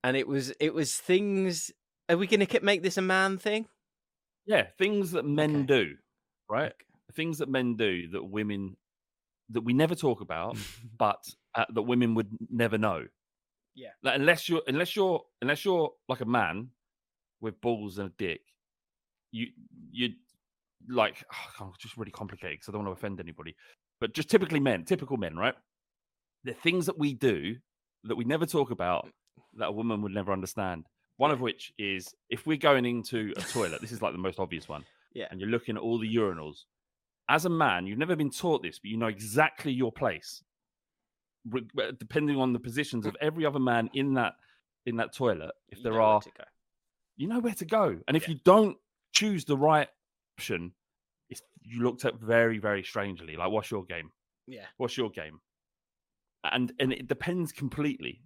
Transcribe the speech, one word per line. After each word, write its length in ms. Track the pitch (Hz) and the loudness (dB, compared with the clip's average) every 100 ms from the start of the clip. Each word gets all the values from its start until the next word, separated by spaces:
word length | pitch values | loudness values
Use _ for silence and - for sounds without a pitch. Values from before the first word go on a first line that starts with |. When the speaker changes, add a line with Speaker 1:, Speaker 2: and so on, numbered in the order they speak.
Speaker 1:
and 120 | 127 135 | 2 0
it 100 | - | 0
was, 240 | 139 127 - | -2 -2 -2
it 140 | 151 | -2
was 220 | 156 143 - | 0 -2 -4
things. 760 | - 185 208 196 190 170 - _ _ _ - | 2 2 4 0 0 -2 -8 _ _ _ 0
Are 80 | 170 | 0
we 100 | 190 | 4
gonna 180 | 208 196 | 4 4
ke-, 160 | 226 | 2
make 200 | 202 202 | 4 2
this 140 | 180 180 | 2 0
a 40 | |
man 360 | 185 185 190 190 | 2 4 2 0
thing? 300 | 214 214 220 _ _ _ _ _ _ _ - | -2 -2 -4 _ _ _ _ _ _ _ 0
Speaker 2:
Yeah, 220 | 208 104 _ | 2 2 _
things 340 | 190 208 190 | 0 2 0
that 120 | 175 147 | -2 0
men 300 | 147 151 151 | 2 2 2
Speaker 1:
Okay. 80 | 135 | 4
Speaker 2:
do, 300 | 135 87 71 _ _ _ _ _ | 4 4 -4 _ _ _ _ _
right? 220 | 110 151 | -2 -2
Speaker 1:
Okay. 20 | - _ _ _ | -6 _ _ _
Speaker 2:
Things 240 | - 165 151 | -6 -4 -2
that 100 | 143 | -2
men 260 | 131 123 110 | 0 0 2
do 340 | 107 90 85 | 2 0 -4
that 140 | 92 | -8
women, 520 | 92 104 104 101 98 95 _ _ _ _ _ _ _ | -6 -4 -2 -4 -6 -10 _ _ _ _ _ _ _
that 120 | 113 | -4
we 120 | 113 | 2
never 220 | 127 160 170 | 4 4 4
talk 240 | 147 120 | 0 0
about, 360 | 95 80 95 - | -4 -6 -6 -8
Speaker 1:
<laughs> 400 | - - 117 - | -12 -14 -20 0
Speaker 2:
but, 260 | 107 98 - - _ 117 | 2 2 -8 -20 _ -4
uh, 100 | 113 | -2
that 80 | 110 | -2
women 300 | 110 123 120 113 | 2 4 4 2
would 140 | 104 110 113 | -2 -6 -8
never 280 | 117 117 107 | 0 2 2
know. 300 | 107 85 57 _ _ _ _ _ _ | 0 -2 -8 _ _ _ _ _ _
Speaker 1:
Yeah. 180 | - 120 - | -20 -20 -6
Speaker 2:
Like, 140 | 131 131 | -2 2
unless 280 | 147 165 - | 4 2 2
you're, 120 | 165 - | -2 0
unless 280 | 135 175 - | -2 -2 2
you're, 260 | 190 170 - _ | 2 2 -4 _
unless 220 | 123 147 202 | -2 -2 2
you're, 260 | 180 156 - - | 2 0 -4 -8
like, 100 | 127 | -6
a 40 | 113 | 0
man 440 | 123 92 90 123 _ _ _ _ _ _ _ | 2 2 -2 -10 _ _ _ _ _ _ _
with 200 | 110 - | -10 -4
balls 360 | 120 117 104 92 | -2 -2 -4 -8
and 120 | 98 | -10
a 40 | - | -6
dick, 240 | 95 78 _ _ _ _ _ _ _ _ _ | -6 -6 _ _ _ _ _ _ _ _ _
you, 160 | 113 120 - - - - | -10 -10 -10 -20 -20 -18
you, 180 | 120 123 - _ _ _ _ _ _ - | -4 -4 -4 _ _ _ _ _ _ -4
like, 340 | 123 107 98 - | 2 2 0 -16
<sighs> 60 | |
oh, 160 | - - - | -14 -14 -14
God, 100 | 98 90 | -16 -14
it's 80 | |
just 140 | 117 - | -18 -12
really 140 | 107 | -12
complicated 480 | - 104 98 92 76 | -10 -12 -10 -10 -10
'cause 100 | - | -8
I 20 | |
don't 80 | 104 | -6
wanna 80 | 101 | -6
offend 280 | 92 107 95 | -6 -8 -8
anybody. 360 | 85 78 80 - - _ _ _ | -12 -14 -16 -16 -20 _ _ _
But 140 | 117 | -6
just 160 | 131 151 | -4 2
typically 300 | 220 185 156 | 4 4 2
men, 240 | 139 98 82 | 2 2 0
typical 320 | 185 139 135 | -2 -2 -4
men, 180 | 90 80 | -4 0
right? 180 | 110 - _ _ _ _ _ _ _ _ | -2 -2 _ _ _ _ _ _ _ _
The 100 | 127 | -12
things 320 | 117 165 180 165 | -2 0 2 0
that 100 | 160 | 0
we 160 | 147 | -2
do 440 | 127 135 92 80 120 _ _ _ _ 107 | 2 2 2 -2 -8 _ _ _ _ -8
that 100 | 117 | -4
we 80 | 117 | 0
never 200 | 151 165 | 0 0
talk 260 | 165 131 | 0 0
about 360 | 113 90 87 - _ _ _ _ 107 | -2 0 0 -2 _ _ _ _ -6
that 120 | 110 | -4
a 40 | |
woman 300 | 104 117 104 | -2 -2 -2
would 120 | 104 | -2
never 200 | 98 95 | -4 -2
understand. 520 | 95 95 - 95 85 80 _ _ _ | -2 -4 -4 -4 -6 -12 _ _ _
One 140 | 147 | 2
of 80 | 139 | 2
Speaker 1:
Yeah. 40 | |
Speaker 2:
which 280 | 123 - - - | -2 -6 -12 -6
is 360 | 101 95 90 - _ | -4 -4 -6 -20 _
if 160 | 117 156 | -8 -2
we're 120 | 156 | 2
going 280 | 151 139 120 | 4 4 4
into 480 | 120 - 120 107 - | -2 -4 -4 -4 -6
a 40 | |
toilet, 380 | 90 123 95 73 | -6 -2 -2 -2
this 100 | 110 | -8
is, 80 | 117 | -4
like, 100 | 104 | -4
the 60 | 85 | -2
most 220 | 92 90 | -6 -4
obvious 280 | 90 82 - | -6 -6 -10
one. 160 | 76 80 | -14 -14
Speaker 1:
<laughs> 60 | _ _ | _ _
Yeah. 140 | - 107 | -12 -12
Speaker 2:
And 120 | 92 | -8
you're 80 | 101 | -2
looking 260 | 117 - 107 | -2 -2 -6
at 60 | |
all 160 | 113 117 | -2 -2
the 160 | 110 117 | 0 2
urinals. 480 | 104 85 76 71 _ _ _ _ _ _ - | 0 -2 -10 -14 _ _ _ _ _ _ 0
As 160 | 147 | 2
a 60 | 175 | 2
man, 360 | 165 147 90 92 | 2 2 2 -2
you've 120 | 107 | -4
never 180 | 160 165 | 0 0
been 140 | 143 | 0
taught 320 | - 180 151 | -2 0 0
this, 160 | 87 - | 0 -10
but 100 | 101 | -8
you 60 | 113 | -2
know 120 | 113 | -2
exactly 640 | 98 107 117 156 - 156 | -4 -4 2 2 2 -4
your 180 | 127 127 | 0 -2
place. 500 | - 127 80 - - _ _ _ _ _ _ _ _ _ _ 117 | 0 -2 -2 -10 -18 _ _ _ _ _ _ _ _ _ _ -6
Re-, 180 | 123 127 - - 123 | -6 -6 -4 -4 -4
depending 380 | 113 151 151 139 | -2 0 2 2
on 160 | 127 | 2
the 60 | 120 | 0
positions 440 | 123 120 143 120 107 | -2 -6 -4 -4 -4
of 120 | 104 | -2
every 260 | 151 160 151 | -4 0 0
other 140 | 139 | 2
man 300 | 127 117 113 | 2 2 0
in 200 | 135 139 | -2 0
that, 220 | 135 113 - _ _ _ _ - | 2 0 -4 _ _ _ _ -6
in 100 | 117 | -4
that 180 | 110 | -4
toilet, 380 | - 127 90 78 - _ | 0 0 0 -4 -14 _
if 120 | - | -8
Speaker 1:
You 40 | |
Speaker 2:
there 80 | 117 | -2
Speaker 1:
know 60 | 110 | 4
where 100 | 107 | 6
Speaker 2:
are, 140 | 104 | 6
Speaker 1:
to 80 | - | 4
go. 140 | - - _ _ _ _ _ _ - | -18 -20 _ _ _ _ _ _ -8
Speaker 2:
you 100 | 156 | -4
know 120 | 233 | -2
where 140 | 233 208 | -2 -4
to 100 | 165 | 0
go. 340 | 220 185 87 - | 2 2 0 0
And 80 | 151 | 0
if 80 | 165 | 0
Speaker 1:
Yeah. 60 | 151 | 4
Speaker 2:
you 40 | - | 8
don't 320 | 196 214 - _ _ _ | 10 8 0 _ _ _
choose 300 | - 214 190 | 0 2 -2
the 140 | 139 139 | 0 4
right 320 | 151 151 143 _ _ _ _ - | 6 6 4 _ _ _ _ -14
option, 360 | - 95 87 _ _ _ _ _ _ | -6 -4 -6 _ _ _ _ _ _
it's, 120 | - _ _ | -18 _ _
you 200 | 113 120 | -12 0
looked 220 | 123 120 127 | 0 0 -4
at 100 | 113 | -4
very, 400 | 110 117 117 113 | 2 4 6 2
very 240 | 104 101 | 0 -2
strangely. 540 | 92 113 101 87 82 78 | -2 -6 -4 -6 -10 -4
Like, 160 | 92 | 0
"What's 180 | 107 101 | 0 -2
your 140 | 107 | -6
game? 300 | 92 85 78 _ _ _ - | -6 -10 -12 _ _ _ -20
Speaker 1:
Yeah. 200 | 127 98 _ | -18 -18 _
Speaker 2:
What's 180 | 123 131 | -6 -2
your 140 | 113 | -4
game?" 320 | 95 78 78 _ _ _ _ _ _ _ _ _ _ - | -4 -12 -14 _ _ _ _ _ _ _ _ _ _ -4
And, 260 | 127 123 - | -2 -2 0
and 140 | 131 | -2
it 140 | 131 123 | -2 -4
depends 440 | - - 180 165 | -4 -2 -2 -4
completely. 720 | - 139 - 147 - - 110 | -4 -8 -2 -4 -4 -8 -10